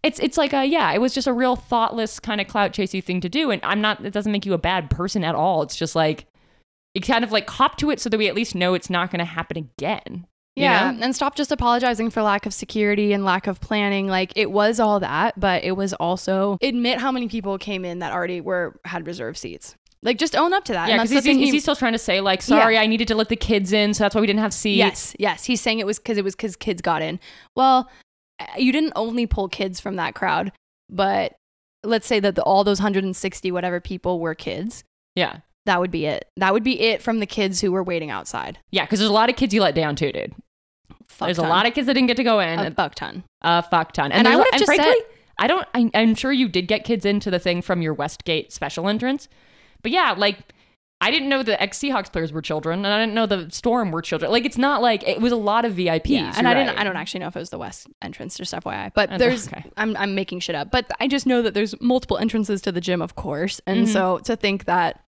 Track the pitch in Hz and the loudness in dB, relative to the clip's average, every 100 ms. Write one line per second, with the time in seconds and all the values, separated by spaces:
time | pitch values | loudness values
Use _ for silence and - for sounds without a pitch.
0 | 320 - 285 - 285 277 269 330 190 165 | -2 0 -2 0 2 2 2 2 2 2
1 | 254 269 262 240 254 247 - 240 226 233 | 2 0 0 0 0 0 0 0 0 -2
2 | 220 - - 214 196 208 202 - 190 190 | -6 -6 -6 -4 -2 0 -2 0 -4 -4
3 | - 180 175 277 311 196 - 202 214 208 | -4 -4 -2 -2 0 -2 0 0 0 -2
4 | 202 208 208 202 196 180 175 185 147 - | -4 -4 -2 -2 0 -2 0 -2 -2 -4
5 | 175 214 165 160 165 170 147 - 160 165 | -2 -2 -2 0 0 0 -2 -4 -2 0
6 | 156 151 - _ _ _ _ _ _ 196 | 0 -2 -10 _ _ _ _ _ _ -6
7 | 185 233 226 214 208 - 277 - 294 294 | 0 0 2 0 -2 0 0 2 0 0
8 | 233 220 208 202 226 175 180 185 - 180 | 0 2 2 0 -2 0 2 2 0 -2
9 | 180 180 170 165 160 165 147 - 165 214 | 0 -4 -4 -6 -6 -8 -10 -6 -4 -4
10 | - 180 175 _ _ - 277 220 190 220 | -8 -14 -16 _ _ 0 4 4 2 0
11 | 240 262 285 294 285 302 240 240 254 220 | -2 0 -2 -2 -2 0 2 2 2 0
12 | 226 226 214 202 208 - - 214 208 208 | -2 0 0 0 -2 -8 -6 0 2 2
13 | 208 202 196 185 202 185 - 214 202 196 | 2 2 2 0 -2 -6 -4 0 0 0
14 | 196 185 185 - 208 202 208 233 220 202 | 0 0 0 0 0 4 2 4 2 2
15 | 185 147 214 190 190 180 - 190 196 - | 0 0 0 0 0 0 0 -2 -4 -2
16 | 170 180 - 190 196 190 269 240 240 254 | -2 -2 -2 0 0 0 0 0 0 0
17 | 262 262 240 226 196 196 202 196 180 175 | -2 -2 -4 -6 -6 -8 -6 -8 -8 -8
18 | 165 139 175 180 160 180 170 - 175 175 | -6 -4 -4 -6 -4 -4 -4 -8 -10 -10
19 | 165 175 117 156 - 76 - - _ _ | -8 -8 -8 -8 -12 -12 -16 -18 _ _
20 | 220 247 302 - 330 381 - 190 175 226 | -2 0 2 2 2 0 -2 -4 2 2
21 | 226 277 262 269 277 285 285 285 240 226 | 4 2 4 4 4 2 0 0 0 0
22 | - 185 196 190 - 302 226 220 220 220 | 0 0 2 0 4 6 6 4 4 2
23 | 226 220 220 220 - 214 190 208 208 208 | 2 0 0 -2 2 0 2 2 2 2
24 | 202 220 214 208 214 - 220 214 214 - | 2 2 2 2 0 -2 2 4 4 2
25 | - - 208 165 - 240 247 220 202 214 | -10 -2 -2 -2 -2 0 0 -2 -2 -4
26 | - 208 196 190 214 180 - 180 175 160 | -2 -2 -2 -4 -8 -6 -6 -4 -2 -2
27 | 156 185 - - - - 262 254 254 - | -2 -6 -12 -20 -10 2 6 6 2 -14
28 | _ _ _ - - - 254 277 311 - | _ _ _ -18 -14 0 2 2 0 -2
29 | 226 233 233 - 190 - 190 180 - 190 | -4 -2 0 0 -2 -4 -6 -6 -8 -4
30 | 160 - 190 151 196 - _ _ _ 185 | -4 -2 -2 0 -2 -10 _ _ _ -2
31 | 196 196 185 _ _ _ _ _ 214 226 | 0 0 -2 _ _ _ _ _ -2 -2
32 | - 220 202 185 - 190 202 196 208 190 | 2 2 2 2 4 4 4 2 2 0
33 | 190 185 190 - 185 180 180 175 - 185 | -2 -4 -6 -4 -4 -2 -2 -4 -6 -6
34 | 180 180 165 156 - - 208 - - _ | -4 -2 -4 -6 -6 -6 -8 -10 -20 _
35 | _ - 175 - _ _ - 180 180 170 | _ -4 -4 -4 _ _ 0 0 0 -2
36 | 151 143 - - 190 208 226 254 226 214 | -2 -4 -6 -2 2 2 2 2 2 0
37 | - 226 202 - 196 180 202 185 185 170 | -2 -2 -2 -2 -2 0 0 0 -2 -4
38 | 156 98 - 101 65 - _ 185 - 208 | -4 -8 -8 -8 -8 -12 _ -2 0 0
39 | 214 214 226 - 254 208 185 143 156 143 | 2 4 4 2 0 4 2 2 0 0
40 | 143 - - - - _ _ _ _ - | -2 -2 -8 -12 -20 _ _ _ _ -20
41 | _ - 170 170 160 175 226 240 254 262 | _ -6 -4 0 2 4 2 0 2 2
42 | 254 240 240 214 175 165 156 156 160 - | 2 2 2 2 2 -2 -2 -2 -4 -4
43 | - 190 - _ 170 170 170 170 160 - | -12 -12 -16 _ 2 2 2 0 0 -2
44 | 143 190 247 277 523 277 403 330 - 494 | 2 6 6 8 6 4 4 4 6 4
45 | 453 - _ - 240 359 - 247 226 - | 2 -18 _ -2 0 0 0 0 2 4
46 | 226 220 269 277 247 180 180 214 214 233 | 2 2 0 2 2 0 0 -2 0 0
47 | 196 202 196 180 180 175 - 175 160 147 | 2 0 0 -2 0 -2 -2 -2 0 -2
48 | 147 - - 160 - - 143 - 190 214 | -4 -6 -4 -2 -4 -8 -8 -4 -2 -2
49 | 247 277 - _ _ _ _ _ 233 339 | -2 -4 -8 _ _ _ _ _ -2 0
50 | 302 185 208 190 - - _ _ _ _ | 2 2 0 -2 -14 -20 _ _ _ _
51 | 190 311 277 269 226 208 202 - 285 247 | 0 0 0 0 0 0 -2 -2 -2 -2
52 | 190 170 160 156 151 156 156 175 202 208 | -2 -6 -4 -6 -4 -4 -2 -2 0 0
53 | 226 214 220 196 165 - 240 240 202 160 | 0 0 0 0 -4 -4 0 0 0 -4
54 | - 156 160 226 247 226 269 262 240 220 | -4 -4 2 2 0 0 2 2 2 2
55 | - - 233 233 208 220 240 180 175 165 | 0 0 0 2 2 2 0 0 0 0
56 | 190 262 156 - 247 247 262 - 202 175 | 2 0 0 0 2 4 2 0 -2 -4
57 | 165 185 170 165 170 - - - - - | -6 -8 -8 -8 -10 -10 -10 -12 -18 -16
58 | - - - - 180 180 - - 196 - | -14 -12 -12 -10 -8 -8 -8 -8 -2 0
59 | 196 190 247 247 202 - - - 214 214 | 0 2 2 2 -6 -12 -16 -6 -4 -2
60 | 202 190 190 180 175 156 143 254 226 - | -2 -2 -4 -8 -6 -6 -2 -2 -2 -4
61 | 254 277 262 247 226 202 214 - 240 254 | -2 0 2 2 2 0 -2 -2 0 0
62 | - 202 220 220 208 196 202 175 175 180 | 0 -2 0 -2 -2 -2 -2 -4 -2 -2
63 | 165 - - 147 190 - - 196 226 208 | -2 -8 -6 -4 -4 -4 -2 2 4 4
64 | 185 180 - 226 208 196 - 180 165 - | 2 0 -2 -2 0 -2 0 0 0 -4